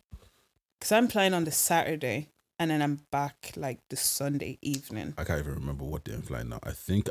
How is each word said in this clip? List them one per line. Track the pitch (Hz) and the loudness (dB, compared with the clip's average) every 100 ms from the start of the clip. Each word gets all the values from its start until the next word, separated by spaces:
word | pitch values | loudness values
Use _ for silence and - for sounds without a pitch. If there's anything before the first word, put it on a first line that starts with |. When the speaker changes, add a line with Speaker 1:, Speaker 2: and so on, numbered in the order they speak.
| _ - - _ _ _ _ _ | _ -20 -20 _ _ _ _ _
Speaker 1:
'Cause | - | 2
I'm | 214 240 | 4 6
flying | 214 190 | 4 4
on | 180 | 4
the | 160 | 2
Saturday, | 147 - 165 - 156 135 113 151 _ _ _ | 2 4 4 4 0 0 -2 -4 _ _ _
and | 165 | 2
then | 156 | 4
I'm | 147 143 - | 2 0 -2
back, | 139 143 - - - | -2 -2 -6 -12 -6
like, | 147 147 _ | -6 -6 _
the | - | -2
Sunday | - - 143 143 - - | 0 0 0 0 -2 -6
evening. | - 143 - 107 76 76 | -4 -4 -4 -8 -6 -6
Speaker 2:
I | |
can't | 80 80 | -2 0
even | 73 | 0
remember | 67 69 69 | -4 -4 -4
what | 69 76 | -4 -6
day | - | -6
I'm | - | -8
flying | - 64 60 | -6 -6 -6
out. | 58 | -8
I | - | -8
think | 73 - 98 - | -8 2 2 2